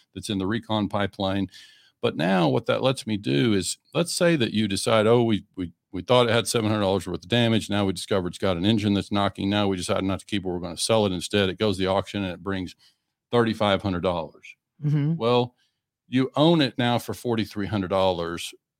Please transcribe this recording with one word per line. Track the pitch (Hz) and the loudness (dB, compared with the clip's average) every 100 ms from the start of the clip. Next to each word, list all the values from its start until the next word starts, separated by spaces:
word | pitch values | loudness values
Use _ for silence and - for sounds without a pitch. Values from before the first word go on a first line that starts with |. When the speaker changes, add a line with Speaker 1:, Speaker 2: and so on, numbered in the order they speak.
| _ | _
Speaker 1:
that's | 98 95 | -12 -6
in | 98 | -4
the | 95 | -2
recon | 113 - 110 101 | -4 -2 -2 -2
pipeline. | 104 98 - 95 98 95 - - - _ _ | -2 -4 -2 -2 -2 -4 -8 -20 -20 _ _
But | 120 - | -4 -2
now | 165 190 156 | 0 2 2
what | 127 - | 0 0
that | 113 | 0
lets | 131 131 - | 0 -2 -4
me | 104 | -4
do | 113 139 123 | -2 0 2
is, | 98 85 - _ | 2 -2 -8 _
let's | 151 170 | -4 -4
say | - 175 160 | 0 2 2
that | 113 | 0
you | 107 107 | 0 0
decide, | 95 120 113 107 | 0 2 4 6
"Oh, | 123 | 4
we, | 117 101 - - | 4 0 -4 -10
we, | 87 - _ | -10 -10 _
we | 90 | -8
thought | 87 127 117 | 2 4 4
it | |
had | 117 - | 2 0
seven | 120 107 | 0 0
hundred | 107 | 0
dollars | 98 98 90 | 0 0 -2
worth | 87 | -8
of | - | -2
damage. | 117 117 110 107 | 2 2 2 0
Now | 104 98 | 0 0
we | |
discover | 87 - 101 87 | -2 -2 -2 -2
it's | - | -2
got | 98 85 | -2 0
an | 98 | 2
engine | 113 104 101 | 2 2 0
that's | - | 0
knocking. | 101 98 - 98 | -2 -2 -2 -2
Now | 104 98 | 0 0
we | 92 | -2
decide | 90 95 | -2 -2
not | 95 95 | -2 -4
to | - | -6
keep | 104 | -6
it. | 92 | -4
We're | 87 | -8
gonna | 87 80 | -8 -6
sell | - 110 104 | 0 2 2
it | |
instead." | 90 - 104 95 | 0 -2 0 2
It | 87 | 0
goes | 110 92 | -2 0
to | |
the | 92 | 0
auction, | 98 - 101 | 0 0 -4
and | 95 | -6
it | 87 | -6
brings | 92 95 87 - _ _ _ _ - | -6 -6 -6 -12 _ _ _ _ -2
thirty-five | 120 113 110 104 95 | 2 2 2 2 2
hundred | 101 87 | 0 -2
dollars. | 92 87 78 - - - _ - | -2 -2 -4 -12 -20 -20 _ -8
Speaker 2:
Mm-hmm. | 147 147 147 165 | -2 0 0 0
Speaker 1:
Well, | 113 123 123 _ _ _ _ _ - | 2 2 0 _ _ _ _ _ -4
you | 127 131 135 | -2 0 4
own | 160 165 | 4 4
it | 131 - | 2 0
now | 120 117 | 0 0
for | - | -2
forty-three | 98 123 113 104 104 98 | -8 -4 -2 -2 -4 -4
hundred | 101 90 | -2 0
dollars | 95 95 85 85 85 - - _ _ | 2 2 0 -4 -6 -10 -16 _ _